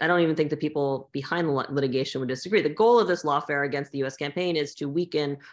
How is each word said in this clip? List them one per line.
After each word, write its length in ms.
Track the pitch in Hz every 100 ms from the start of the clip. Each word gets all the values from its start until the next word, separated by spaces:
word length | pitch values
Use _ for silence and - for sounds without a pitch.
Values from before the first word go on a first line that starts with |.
I 80 | 160
don't 140 | 175
even 160 | 165 156
think 120 | 151
the 60 | 147
people 540 | 151 151 139 135 135
behind 380 | 139 135 170 165
the 20 |
lit-, 180 | 135 -
litigation 520 | 139 135 127 131 135
would 80 | 127
disagree. 320 | 127 180 202
The 80 | 147
goal 280 | 151 226 240
of 120 | 185
this 160 | 175 151
lawfare 400 | 143 151 143 143
against 260 | 139 143
the 60 | 139
U 80 | 135
S 100 | -
campaign 400 | 143 180 180 165
is 180 | 143 -
to 120 | 143
weaken 500 | 151 175 151 143 139 -